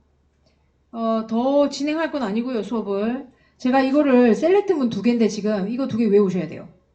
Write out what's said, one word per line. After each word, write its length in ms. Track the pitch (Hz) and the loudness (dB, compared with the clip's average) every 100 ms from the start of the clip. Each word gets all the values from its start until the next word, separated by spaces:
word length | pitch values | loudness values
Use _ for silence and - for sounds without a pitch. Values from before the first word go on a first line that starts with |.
| _ _ _ _ _ _ _ _ _ | _ _ _ _ _ _ _ _ _
어, 340 | 233 226 226 226 | -6 -2 -2 -2
더 420 | 226 254 285 285 | -2 2 2 2
진행할 420 | 285 285 311 311 | 0 -4 -2 -4
건 100 | 294 | -4
아니고요, 400 | 214 220 247 240 | -4 -4 -4 -6
수업을. 640 | 196 233 196 196 220 262 - _ _ - | -4 -6 -4 -2 -2 -4 -10 _ _ -6
제가 240 | 254 269 | 0 2
이거를 540 | 262 285 285 247 240 | 2 2 4 6 6
셀렉트 400 | 202 320 403 392 | 4 4 2 2
문 160 | 320 240 | 0 -2
두 100 | 196 | -2
개인데 280 | 226 240 208 | 0 2 0
지금 400 | - 208 208 196 | -2 -4 -4 -4
이거 180 | 247 262 | -6 -4
두 100 | 226 | -2
개 100 | 220 | 2
외우셔야 400 | 202 190 180 - | 4 2 0 -6
돼요. 220 | - - _ _ | -10 -18 _ _